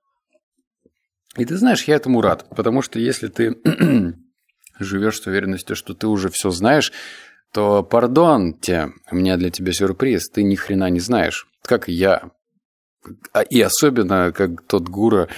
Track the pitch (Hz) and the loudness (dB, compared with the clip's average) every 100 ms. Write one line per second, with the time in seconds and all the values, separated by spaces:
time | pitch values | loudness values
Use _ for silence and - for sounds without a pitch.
0 | _ _ _ _ _ _ _ _ _ _ | _ _ _ _ _ _ _ _ _ _
1 | _ _ _ - 120 180 247 208 - 151 | _ _ _ -8 -6 0 2 2 2 0
2 | 131 120 101 82 - - 113 131 - 113 | 2 2 2 0 -4 -4 -2 -2 -4 -4
3 | 120 131 113 - 117 - 160 - 170 123 | -4 -4 -6 -4 -4 -2 -2 2 2 2
4 | 87 85 _ _ _ _ _ - 98 98 | 0 -6 _ _ _ _ _ -12 -6 -2
5 | 107 104 95 95 98 92 - 87 - 90 | -2 -4 -4 -2 -2 -6 -6 -8 -10 -6
6 | 110 101 95 - 98 87 110 147 - - | -2 0 -2 -2 -2 0 2 2 0 -6
7 | - - - _ _ 107 104 101 95 117 | -18 -20 -20 _ _ -2 2 2 2 2
8 | 120 143 170 131 87 - - 85 71 - | 4 4 4 4 0 -2 -2 -2 -4 -10
9 | - 90 95 90 90 - 92 87 98 92 | -6 0 0 0 -2 -4 -4 -2 -2 0
10 | 131 95 - - 101 95 - 95 92 90 | 0 0 -2 0 0 0 -2 -2 0 0
11 | 95 117 80 - - _ - 120 - 87 | 0 0 0 -4 -12 _ -2 -2 -2 0
12 | 95 87 85 - _ _ _ _ _ _ | 2 2 -2 -20 _ _ _ _ _ _
13 | - - - 107 107 120 98 - 151 120 | -20 -20 -6 -2 2 2 2 2 2 2
14 | 92 95 87 - 95 85 - 98 85 98 | 2 2 0 0 -4 -4 -2 -2 -2 -2
15 | 113 101 82 | 2 2 0